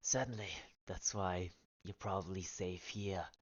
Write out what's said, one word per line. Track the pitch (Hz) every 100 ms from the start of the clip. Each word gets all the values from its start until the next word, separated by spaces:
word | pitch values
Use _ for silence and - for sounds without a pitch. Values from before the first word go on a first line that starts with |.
Certainly. | - 131 123 113 101 - - _ -
That's | 92 -
why | 104 95 90 90 - _ _
you're | -
probably | 98 104 98 87 95
safe | 90 - 90 90 -
here. | 104 101 95 78 -